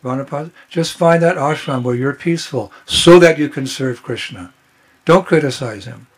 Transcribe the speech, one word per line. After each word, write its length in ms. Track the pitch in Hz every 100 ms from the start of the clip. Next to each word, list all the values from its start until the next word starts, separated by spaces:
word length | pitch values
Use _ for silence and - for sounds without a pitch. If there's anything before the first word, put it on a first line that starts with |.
vanapasa, 480 | 123 131 135 147 160 _ _
just 240 | 170 165
find 300 | - 170 170
that 140 | 165 180
ashram 440 | 143 151 - 131
where 120 | 123 123
you're 180 | 135
peaceful, 580 | 135 170 170 - 131 104 - -
so 320 | - - 175
that 200 | 170 151
you 100 | 143
can 160 | - 131
serve 380 | - 131 120
Krishna. 480 | - 117 - 110 90 _ _ _ _ _ -
Don't 200 | 175 180
criticize 600 | 160 143 123 120 107 117
him. 220 | 110 120